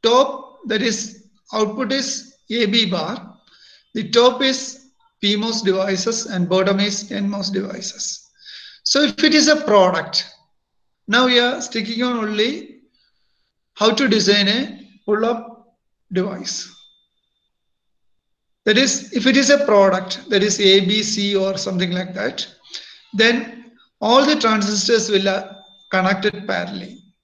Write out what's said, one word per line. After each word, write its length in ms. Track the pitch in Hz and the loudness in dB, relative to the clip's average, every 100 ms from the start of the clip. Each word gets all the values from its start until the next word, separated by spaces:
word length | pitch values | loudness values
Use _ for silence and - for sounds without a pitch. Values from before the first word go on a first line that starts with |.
Top, 560 | 226 247 277 - - - - | 4 4 2 -2 -14 -16 -4
that 140 | 214 | -2
is, 460 | 233 220 - - _ _ _ | 0 -2 -8 -14 _ _ _
output 380 | 220 214 214 240 | -2 -2 -2 -4
is 440 | 269 269 - - _ _ | -4 -4 -8 -12 _ _
A 140 | 226 214 | -2 0
B 240 | 226 214 | 0 0
bar. 480 | 175 156 240 - - _ _ _ _ _ | -2 -4 -8 -12 -20 _ _ _ _ _
The 160 | - - | -8 0
top 320 | 233 247 247 | 4 4 4
is 480 | 269 262 - - _ _ _ _ | -2 -2 -6 -14 _ _ _ _
P 140 | 202 208 | -2 0
mos 260 | 220 220 | -2 -2
devices 640 | 196 190 196 190 226 226 - | 0 0 0 -2 -2 -4 -4
and 220 | 185 170 | -4 0
bottom 300 | 185 190 196 | 2 2 0
is 320 | 202 202 - | 0 -4 -6
N 180 | 202 202 | -4 -4
mos 200 | 202 196 | -4 -4
devices. 800 | 190 196 - - - - - _ _ - - - - | -4 -6 -8 -12 -10 -10 -10 _ _ -20 -20 -20 -8
So 200 | - 269 | 0 2
if 200 | 294 302 | 2 2
it 100 | 311 | 2
is 140 | 302 294 | 4 4
a 140 | 302 | 2
product, 680 | - 208 185 165 - - - - _ _ _ _ _ _ - | 4 4 4 2 -4 -6 -6 -18 _ _ _ _ _ _ -2
now 180 | 226 254 | 2 4
we 120 | 247 | 4
are 220 | 247 269 | 2 -2
sticking 420 | 240 226 220 226 | -6 -6 -6 -4
on 140 | 247 240 | -2 -2
only 640 | 214 208 226 320 - - _ _ _ _ _ _ _ _ _ - | -4 -2 -2 -2 -12 -20 _ _ _ _ _ _ _ _ _ 0
how 160 | 214 | 0
to 160 | 220 269 | 2 0
design 400 | 220 190 202 202 | 2 2 2 2
a 420 | 226 277 - - _ - | -2 -4 -10 -20 _ -4
pull-up 720 | 214 226 233 - - _ _ _ _ _ | -2 0 -4 -8 -20 _ _ _ _ _
device. 580 | 180 185 180 - - - - _ _ _ _ _ _ _ _ _ _ _ _ _ _ _ _ _ _ - | -4 -4 -6 -8 -10 -12 -20 _ _ _ _ _ _ _ _ _ _ _ _ _ _ _ _ _ _ 0
That 120 | 208 | 2
is, 340 | 269 - - | 2 -2 -4
if 160 | - 240 | -2 2
it 80 | 262 | 4
is 140 | 277 | 4
a 160 | 285 - | 4 6
product, 640 | 208 196 185 185 - - | 6 4 2 -4 -12 -2
that 120 | 202 | 0
is 160 | 208 202 | 0 2
A, 180 | 196 196 185 | 4 4 4
B, 180 | 214 | -2
C 320 | 214 208 202 196 | -2 -2 -2 0
or 220 | 190 190 | -2 -4
something 340 | - 185 185 | -4 -4 -2
like 220 | 180 180 | -4 -6
that, 340 | 180 120 - - _ - - - - _ | -6 -6 -6 -12 _ -20 -18 -18 -20 _
then 600 | 202 226 240 - - - _ _ _ | 2 2 2 -4 -14 -20 _ _ _
all 260 | 214 247 277 | 4 6 6
the 140 | 302 | 2
transistors 680 | 226 214 202 208 - 233 208 | 2 0 0 -2 0 0 2
will, 180 | 202 190 | 0 0
uh, 280 | 190 - - - _ _ | -2 -6 -18 -20 _ _
connected 560 | 190 185 196 208 185 202 | 0 0 0 -2 -4 -6
parallelly. 520 | 190 180 185 - - _ _ | -6 -6 -10 -14 -18 _ _